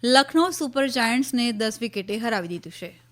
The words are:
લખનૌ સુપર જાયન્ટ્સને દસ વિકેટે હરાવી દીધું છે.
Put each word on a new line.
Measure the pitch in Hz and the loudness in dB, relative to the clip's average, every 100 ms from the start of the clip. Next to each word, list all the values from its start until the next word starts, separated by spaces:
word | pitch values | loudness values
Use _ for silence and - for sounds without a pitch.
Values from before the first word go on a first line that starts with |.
લખનૌ | 233 262 277 320 349 | 6 4 6 4 2
સુપર | 339 294 262 269 | 0 -4 0 0
જાયન્ટ્સને | 254 226 247 262 247 240 | 0 0 0 0 0 0
દસ | 214 220 214 | 0 -2 -2
વિકેટે | 233 208 190 208 | -6 -6 -6 -4
હરાવી | 233 214 170 | -2 -2 -4
દીધું | 175 - | -8 -10
છે. | - 175 185 _ | -14 -14 -16 _